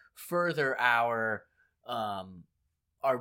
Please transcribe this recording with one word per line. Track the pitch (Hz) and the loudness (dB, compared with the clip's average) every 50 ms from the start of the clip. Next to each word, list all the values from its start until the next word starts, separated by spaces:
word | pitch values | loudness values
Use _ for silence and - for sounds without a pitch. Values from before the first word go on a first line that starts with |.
| _ _ _ | _ _ _
further | - - - 170 175 175 170 160 151 143 135 127 131 | -20 -12 -6 -4 -2 -2 -2 -2 -2 -2 2 2 4
our, | 123 123 120 117 117 117 117 113 110 110 107 101 - _ _ _ _ _ _ _ _ | 4 6 4 4 2 2 0 0 0 0 -2 -4 -6 _ _ _ _ _ _ _ _
um, | 117 123 117 110 104 101 98 95 95 92 87 82 _ _ _ _ _ _ _ _ _ _ _ - | -8 -6 -4 -4 -4 -6 -8 -10 -12 -16 -20 -20 _ _ _ _ _ _ _ _ _ _ _ -2
our | 135 131 123 | -2 -2 -2